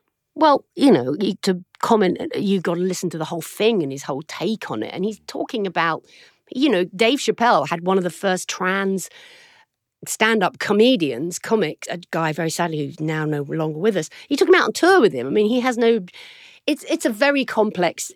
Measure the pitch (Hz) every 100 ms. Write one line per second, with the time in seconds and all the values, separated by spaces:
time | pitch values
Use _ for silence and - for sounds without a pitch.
0 | _ _ _ - 311 277 - - 277 170
1 | - - 233 190 - 180 180 _ - 220
2 | 190 - 302 - 196 196 170 170 185 180
3 | 180 160 156 156 - - 208 226 139 135
4 | - 135 - - 170 220 - 113 107 127
5 | 196 202 - 294 311 247 196 175 165 160
6 | - - - _ _ 254 285 185 180 180
7 | 226 269 - 190 233 190 143 170 175 190
8 | 175 - 196 185 - - 185 196 196 190
9 | - - - - - _ _ _ _ _
10 | - - 220 226 175 - - 202 233 254
11 | 151 117 165 175 - 220 156 - - 180
12 | - 170 165 160 165 - 170 156 143 151
13 | 156 156 151 147 143 156 160 151 208 185
14 | 156 - - 277 320 359 - 208 339 381
15 | 220 135 127 208 208 247 247 233 233 226
16 | 180 - - - - - - 302 - 320
17 | 311 208 285 285 262 - 214 - 175 -
18 | -